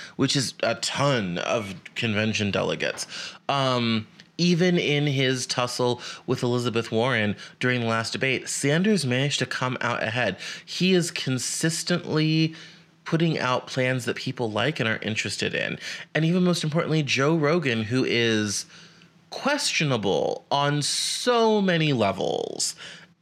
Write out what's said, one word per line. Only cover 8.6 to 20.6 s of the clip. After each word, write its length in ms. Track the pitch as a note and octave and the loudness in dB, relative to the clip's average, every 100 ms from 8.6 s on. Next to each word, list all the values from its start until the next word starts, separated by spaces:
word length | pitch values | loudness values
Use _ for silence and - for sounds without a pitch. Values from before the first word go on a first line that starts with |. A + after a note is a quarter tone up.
| C#3 D#3 F#3+ G#3 | 2 2 4 2
managed 340 | C#3 B2 C#3+ - | 2 0 0 -2
to 60 | B2+ | -2
come 300 | - B2+ C3 | -2 -2 -2
out 200 | A#2+ A#2+ | -2 -2
ahead. 360 | - A#2 A2+ - - - | -2 0 -2 -2 -10 -14
He 300 | - - F3+ | -12 0 4
is 160 | F#3 E3 | 4 2
consistently 1400 | - - B2+ - - D#3+ E3 - F3 - D3+ D#3 D#3+ D#3+ D#3+ - - - _ | -2 -4 -2 -4 -2 -2 -2 -2 -2 0 0 2 2 2 -2 -16 -20 -20 _
putting 340 | - E3 E3 D3+ | -4 0 2 2
out 280 | B2+ B2 - | 0 0 -2
plans 400 | - B2+ B2+ A2+ | -2 0 0 -2
that 100 | - | -4
people 340 | - C3 A#2+ | -6 -4 -2
like 300 | G#2+ B2 D#3+ | 0 0 0
and 80 | A2+ | -2
are 100 | A2 | -2
interested 500 | - G#2+ G#2+ - G2+ | -2 -4 -4 -4 -2
in. 240 | - - - - - - | -2 -4 -6 -8 -12 -4
And 100 | D3+ | 0
even 180 | D#3+ F#3 | 2 4
most 220 | F3+ E3+ | 2 2
importantly, 380 | D#3 D3+ C3 D#3 | 0 -2 0 0
Joe 340 | C#3 - C#3 E3 | 0 2 2 4
Rogan, 460 | C#3+ F3 C#3+ A2+ | 2 2 2 0
who 220 | G#2+ B2+ | 0 0
is 600 | B2+ A2+ A#2 A2 G#2 G2 - - - - - _ _ | 2 2 4 2 2 -2 -6 -14 -20 -20 -20 _ _
questionable 1160 | - B3+ C#4+ - - D#3 B2 G2+ D#2+ - - - | -6 -2 0 0 0 2 2 2 2 0 -4 -2
on 300 | C#3 | 0